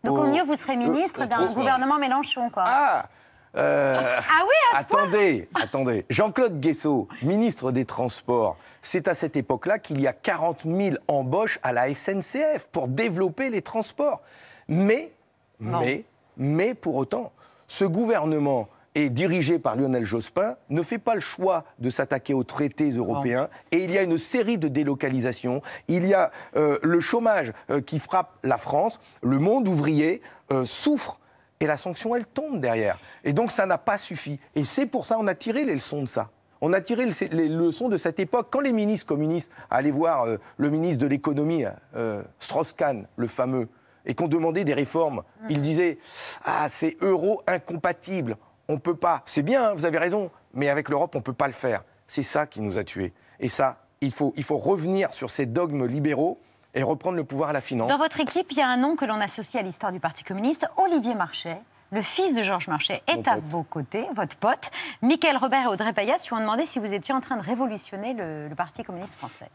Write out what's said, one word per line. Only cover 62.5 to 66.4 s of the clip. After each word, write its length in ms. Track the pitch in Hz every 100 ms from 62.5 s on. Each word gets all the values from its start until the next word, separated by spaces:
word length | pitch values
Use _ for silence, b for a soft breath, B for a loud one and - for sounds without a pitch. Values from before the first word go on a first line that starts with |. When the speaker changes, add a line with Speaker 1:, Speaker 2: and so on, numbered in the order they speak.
| 190 175
Speaker 1:
Marchais 340 | 151 - - -
est 80 | 302
Speaker 2:
Mon 40 |
Speaker 1:
à 140 | 226 196
Speaker 2:
pote. 80 | 156
Speaker 1:
vos 140 | 170
côtés, 420 | 147 160 135 202 233 226
votre 200 | 170 -
pote. 360 | 214 262 - B B B
Michael 340 | 240 320 330 269
Robert 280 | 262 269 247
et 20 |
Audrey 260 | 190 220
Payas 240 | 220 202 330 -
lui 60 |
ont 60 |
demandé 260 | 226